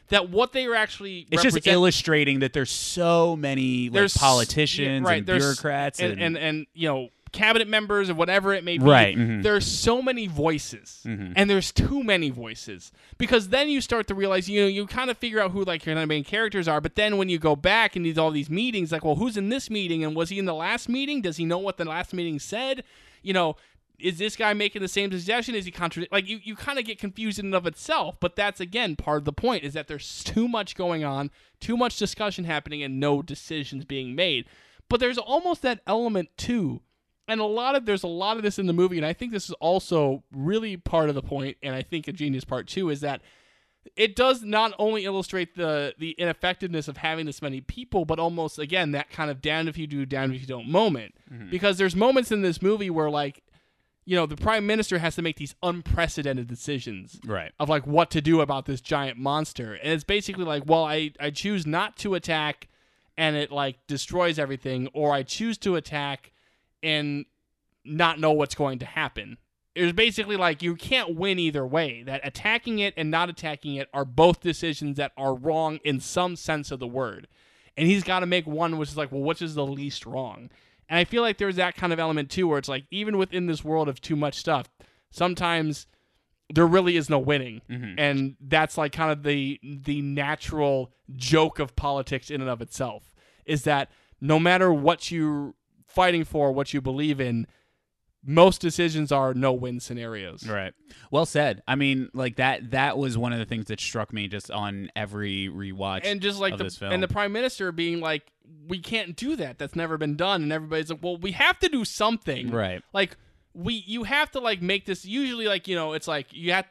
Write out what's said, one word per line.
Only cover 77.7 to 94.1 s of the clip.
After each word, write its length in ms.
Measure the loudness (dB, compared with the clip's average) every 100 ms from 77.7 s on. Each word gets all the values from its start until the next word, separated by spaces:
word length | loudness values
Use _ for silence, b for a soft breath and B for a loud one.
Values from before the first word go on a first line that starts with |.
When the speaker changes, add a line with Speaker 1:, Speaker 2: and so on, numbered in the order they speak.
Speaker 1:
And 140 | 2 4
he's 160 | 4
gotta 220 | 4 0 2
make 200 | 0 0
one, 300 | -2 0 0
which 140 | -4
is 80 | -4
like, 120 | -4
"Well, 120 | -2
which 180 | -2 -2
is 140 | -4
the 120 | -4 -4
least 380 | -4 -8 -10
wrong?" 460 | -8 -8 -8 -10 -18 b b b -2
And 120 | 0
I 60 |
feel 180 | 2 2
like 160 | 0 0
there's 180 | -2 0
that 200 | -2 0
kind 180 | -2
of 40 | 0
element, 300 | 0 -2 -2
too, 160 | 0 2
where 120 | 2
it's 100 | -2
like, 160 | -6 -6
even 260 | -6 -2 0
within 300 | 0 0 -2
this 180 | -2
world 240 | 0 0 0
of 140 | -4
too 140 | -4 -2
much 180 | -2
stuff, 340 | -2 -2 -2 -4 _ b b b
sometimes 760 | -2 -2 0 0 0 0 -4 -10 _ _ _ _ _ 0
there 140 | 6 8
really 300 | 8 6 2
is 120 | 2
no 100 | 2
winning. 440 | 2 0 -2 -10 -12
Speaker 2:
Mm-hmm. 240 | -10 -8 -2
Speaker 1:
And 380 | 0 2 -2 -6
that's, 360 | 0 2 2 0
like, 160 | -4
kind 180 | 0 -2
of 120 | 0
the, 360 | 0 0 -2 -6
the 400 | -10 -10 -4 -4
natural 920 | -2 -2 -2 -4 -4 0 2 2 -2 _ -18 -8
joke 420 | 4 6 6 2
of 160 | -4
politics 560 | -2 -2 -2 -2 -6 -4
in 120 | -4
and 80 | -4
of 100 | -4
itself, 540 | -8 -6 -6 -6 -18 _ b b -4
is 180 | -2
that 260 | 2 2 0 b b